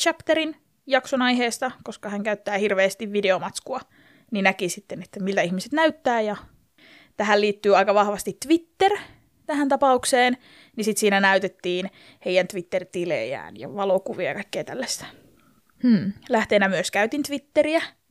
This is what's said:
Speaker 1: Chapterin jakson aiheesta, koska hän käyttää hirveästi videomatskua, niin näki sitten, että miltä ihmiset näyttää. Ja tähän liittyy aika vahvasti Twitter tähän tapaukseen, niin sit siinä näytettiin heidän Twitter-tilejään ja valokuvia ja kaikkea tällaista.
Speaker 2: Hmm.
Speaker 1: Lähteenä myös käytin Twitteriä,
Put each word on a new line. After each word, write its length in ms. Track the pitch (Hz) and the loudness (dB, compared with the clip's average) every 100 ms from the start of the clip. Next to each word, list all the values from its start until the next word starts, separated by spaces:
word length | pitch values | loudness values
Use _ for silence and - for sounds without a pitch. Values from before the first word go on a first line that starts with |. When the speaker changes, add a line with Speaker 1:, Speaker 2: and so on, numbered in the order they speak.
Speaker 1:
Chapterin 540 | 330 320 - 320 311 302 _ _ - | -2 -2 0 0 0 -8 _ _ 0
jakson 360 | 262 254 262 | 0 0 0
aiheesta, 480 | 247 247 240 226 262 - | 2 2 0 -2 -6 -8
koska 240 | - - 208 | -16 -12 -8
hän 140 | 202 | -6
käyttää 360 | 208 202 - 202 | -4 -4 -4 -2
hirveästi 540 | 208 190 190 - 214 | 0 2 2 0 -4
videomatskua, 680 | 208 196 170 190 - - 254 - _ _ _ - | 0 2 0 -2 -10 -10 -10 -12 _ _ _ -8
niin 140 | 208 | 0
näki 240 | 190 190 175 | 0 0 -4
sitten, 340 | 202 - 180 | -6 -12 -14
että 180 | 180 202 | -12 -8
miltä 220 | 190 196 | -4 -2
ihmiset 300 | 170 185 233 | -2 -4 -4
näyttää. 480 | 302 320 311 262 233 | 0 0 0 -2 0
Ja 160 | 214 202 - _ _ _ _ - _ - | -2 -6 -14 _ _ _ _ -20 _ -6
tähän 240 | 214 208 | 2 2
liittyy 360 | 208 202 202 190 | 2 0 4 4
aika 180 | 208 | 6
vahvasti 420 | 202 208 202 - - 262 | 4 2 0 -6 -6 0
Twitter 460 | 330 - - 392 415 - - _ _ - | 0 0 0 2 0 -8 -20 _ _ -6
tähän 220 | 294 277 | -2 0
tapaukseen, 680 | 277 277 254 - 247 247 247 _ - _ - | 2 4 2 2 2 2 0 _ -20 _ -4
niin 80 | |
sit 140 | 214 202 | -2 2
siinä 220 | 208 196 | 2 4
näytettiin 720 | 196 190 190 - 180 180 185 _ - _ | 4 2 0 -6 -6 -4 -6 _ -20 _
heidän 240 | 202 185 180 | 0 0 0
Twitter-tilejään 1080 | 196 - 185 180 185 175 139 113 131 78 - | -6 -6 -6 -4 -6 -2 -2 -4 -8 -12 -14
ja 140 | 135 | -12
valokuvia 540 | 202 196 185 190 208 147 | -4 0 0 -2 -6 -6
ja 60 | |
kaikkea 300 | 196 - - | -6 -8 -8
tällaista. 420 | - 165 254 - - - _ _ _ _ _ - | -8 -8 -8 -8 -12 -20 _ _ _ _ _ -2
Speaker 2:
Hmm. 300 | 247 208 185 - - | 2 4 2 -6 -2
Speaker 1:
Lähteenä 400 | 226 202 208 196 | 0 2 2 2
myös 220 | 175 - | 0 -2
käytin 320 | 196 220 302 | -2 -2 -2
Twitteriä, 600 | 285 285 _ 311 294 320 - _ - | -6 -8 _ 0 2 0 -4 _ -10